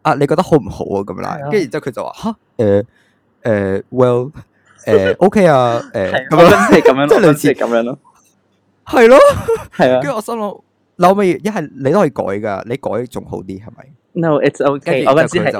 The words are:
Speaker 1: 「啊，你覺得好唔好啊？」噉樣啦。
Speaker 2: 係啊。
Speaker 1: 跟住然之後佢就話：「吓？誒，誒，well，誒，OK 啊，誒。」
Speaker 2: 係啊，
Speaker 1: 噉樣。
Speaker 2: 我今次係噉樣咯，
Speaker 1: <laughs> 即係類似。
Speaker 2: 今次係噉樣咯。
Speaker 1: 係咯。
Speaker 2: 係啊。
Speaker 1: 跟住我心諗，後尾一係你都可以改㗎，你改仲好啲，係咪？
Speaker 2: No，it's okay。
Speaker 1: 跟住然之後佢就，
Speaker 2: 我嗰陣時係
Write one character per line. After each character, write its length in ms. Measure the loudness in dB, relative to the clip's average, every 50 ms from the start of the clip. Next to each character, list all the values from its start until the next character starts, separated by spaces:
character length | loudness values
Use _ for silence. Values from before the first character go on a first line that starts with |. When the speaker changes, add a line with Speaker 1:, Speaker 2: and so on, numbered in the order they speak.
Speaker 1:
「啊， 140 | _ -4 -2 -2
你 80 | -2
覺 80 | -2 0
得 80 | -2 0
好 140 | 2 0
唔 80 | 0 0 -2
好 120 | -8 -10 -8
啊？」 200 | -6 -6 -6 -6
噉 80 | -6 -10
樣 60 | -10
啦。 160 | -10 -10 -10 -10
Speaker 2:
係 60 | -8
啊。 60 | -4
Speaker 1:
跟 0 |
住 60 | -4 -4
然 120 | -4 -4
之 80 | -6 -8
後 60 | -8
佢 60 | -8
就 120 | -10 -10 -10
話： 80 | -12 -12
「吓？ 140 | -10 -10 -10 -10 -10 _ _ _ -2 0
誒， 200 | 2 2 0 0 -4 _ _ _ _ _ _ _ _ _ _ _
誒， 400 | -2 -2 -2 -2 -2 -4 -6 -8 -6
well， 420 | -2 0 2 2 2 0 -4 -6 -10 -18 -20 _ _ _ _ _ _ _ _
誒， 300 | 0 0 2 2 0 0 2
OK 280 | 0 2 2 2 4
啊， 320 | 4 4 4 2 0 0 -2 -6 -8 -6
誒。」 0 |
Speaker 2:
係 240 | -4 -4 -2 -4
啊， 40 | -4 -4 -2
Speaker 1:
噉 60 | 2
樣。 20 | 4
Speaker 2:
我 100 | 6 6
今 100 | 6 4
次 140 | 4 4 4 4
係 20 | 4
噉 120 | 4 2
樣 100 | 2 2
咯， 40 | 2
Speaker 1:
<laughs> 0 |
即 60 | 2
係 40 | 4
類 20 |
似。 60 | 4
Speaker 2:
今 80 | 4 2
次 180 | 2 2 0 0
係 20 | 0 -2
噉 100 | -2 -2 -2
樣 40 | -2
咯。 160 | -4 -8 -12 _ _ _ _ _ _ _ _ _ _ _ _ _ _ _ _ _
Speaker 1:
係 220 | -4 2 4 6 8
咯。 100 | 8 8 8 6 4 2 -2 -4 -4 -4 -6 -10 -2
Speaker 2:
係 140 | 0 2 2 2
啊。 60 | 0
Speaker 1:
跟 100 | -2 -4
住 60 | -6
我 40 | -8 -8
心 120 | -8 -8
諗， 260 | -8 -8 -10 -10 -14 _ _ _ _ _ _ _ 0 2 2
後 40 | 2
尾 140 | 2 0 0 -2
一 160 | -2 -4 -6
係 200 | -6 -6 -8 -8 -12
你 140 | -6 -4 0
都 80 | 0 2
可 60 | 0
以 40 | 0
改 140 | -2 -4 -6
㗎， 380 | -6 -6 -6 -6 -6 -6 -8 -8
你 100 | -10 -10
改 300 | -10 -8 -8 -6 -6 -8
仲 180 | -8 -12 -14 -14
好 100 | -12 -12 -12
啲， 220 | -12 -12 -14 -14 -16
係 40 | -20 -20
咪？ 160 | -20 -20 -20 _ _ _ _ _
Speaker 2:
No，it's 500 | -4 -2 0 0 0 0 -2 -2 0 -2
okay。 400 | -2 -2 -2 -4 -4 -4 0 0
Speaker 1:
跟 0 |
住 60 | 2 2 2
然 80 | 2 0
之 100 | -2 -2
後 60 | -2
佢 40 | -2
就， 20 |
Speaker 2:
我 0 |
嗰 0 |
陣 0 |
時 0 |
係 0 | -2